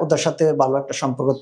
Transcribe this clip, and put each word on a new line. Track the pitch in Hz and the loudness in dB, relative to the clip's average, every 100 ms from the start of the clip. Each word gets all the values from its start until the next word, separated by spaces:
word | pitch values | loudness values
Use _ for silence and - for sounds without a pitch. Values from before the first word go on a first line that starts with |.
ওদের | 160 147 | 0 0
সাথে | 160 151 156 | 0 2 2
ভালো | 143 131 135 | 4 2 0
একটা | 135 | -4
সম্পর্ক | 131 135 127 131 131 | -4 -4 0 -2 2